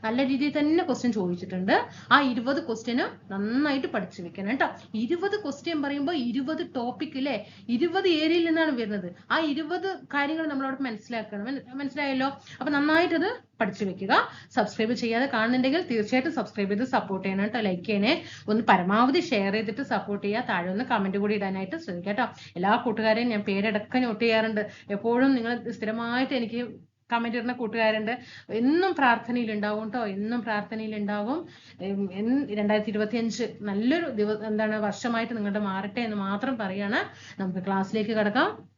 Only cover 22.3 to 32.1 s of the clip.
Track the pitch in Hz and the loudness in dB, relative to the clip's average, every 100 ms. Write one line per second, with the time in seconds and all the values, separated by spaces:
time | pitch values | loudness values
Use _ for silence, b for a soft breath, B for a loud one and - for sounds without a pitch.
22.3 | B B - 190 233 240 220 220 220 240 | B B -2 2 2 2 0 2 2 2
23.3 | 214 202 196 214 208 214 254 254 214 233 | 0 0 0 0 -2 0 0 0 2 2
24.3 | 220 220 214 208 B B 202 226 240 269 | 4 2 0 -4 B B -4 0 4 4
25.3 | 262 226 240 214 208 - 226 233 240 262 | 4 0 -4 -6 -6 -4 -4 -2 0 0
26.3 | 269 226 233 240 202 - _ _ 233 233 | 0 -2 -4 -6 -10 -20 _ _ -2 0
27.3 | 240 233 247 226 233 220 220 214 254 B | -2 -4 -4 -4 2 2 2 -2 -4 B
28.3 | B B 214 247 320 381 349 269 226 226 | B B 0 4 4 4 4 4 4 2
29.3 | 240 226 208 208 214 220 247 220 190 214 | -2 0 -2 -2 -2 -4 -4 -4 -4 -2
30.3 | 240 220 208 208 220 220 214 202 208 208 | -2 -2 -4 -2 -6 -6 -4 -2 -2 -2
31.3 | 311 339 B B B 185 196 196 | -4 -6 B B B -4 -2 -2